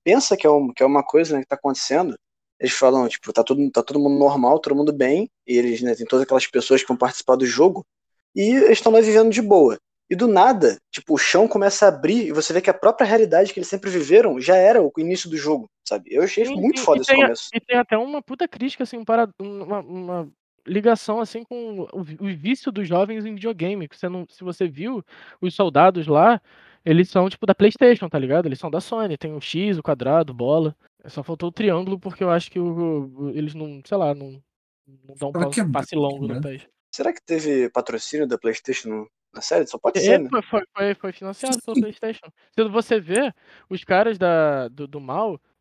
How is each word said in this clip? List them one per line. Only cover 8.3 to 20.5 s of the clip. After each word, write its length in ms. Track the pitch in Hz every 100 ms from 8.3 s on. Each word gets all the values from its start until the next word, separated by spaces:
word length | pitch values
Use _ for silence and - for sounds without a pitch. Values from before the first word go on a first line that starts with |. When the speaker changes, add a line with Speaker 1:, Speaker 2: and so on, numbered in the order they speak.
| -
Speaker 1:
e 60 | 208 262
eles 240 | - 220
tão 100 | 233
lá 100 | 220
vivendo 300 | 220 214 226
de 100 | 220
boa. 360 | 208 190 131 107 _ _ -
E 60 | 180
do 120 | 233
nada, 500 | 190 226 220 - - _
tipo, 220 | - - 143
o 20 |
chão 300 | - 175 220
começa 380 | 208 196 - 202
a 40 |
abrir, 380 | 139 156 233 196
e 40 |
você 220 | 151 -
vê 80 | 170
que 80 | 180
a 40 |
própria 340 | 185 208 226 220
realidade 440 | 220 208 165 196
que 60 | 190
eles 80 | 170
sempre 200 | 196 196
viveram 500 | 180 143 202 226 127
já 160 | 127 185
era 260 | 190 226
o 100 | 147 -
início 320 | 165 185 170
do 80 | 156
jogo, 300 | 147 143 110 _ -
sabe? 260 | 104 82
Eu 80 | 123
achei 240 | 190 - 240
Speaker 2:
Sim, 100 | 277
Speaker 1:
muito 240 | 226 262
Speaker 2:
sim. 60 | 233
Speaker 1:
foda 140 | 262
Speaker 2:
E 20 |
Speaker 1:
esse 100 | 262
Speaker 2:
tem 100 | 269
a, 20 | 269
Speaker 1:
começo. 240 | - -
Speaker 2:
e 60 | 233
tem 180 | - 247
até 200 | 240 220
uma 240 | 262 294
puta 260 | - 254 349
crítica, 360 | 208 247 -
assim, 140 | 254 233
um 80 | 220
para-, 240 | 233 220 -
uma, 400 | 196 202 170 202
uma 500 | 143 180 180 180 151 _ _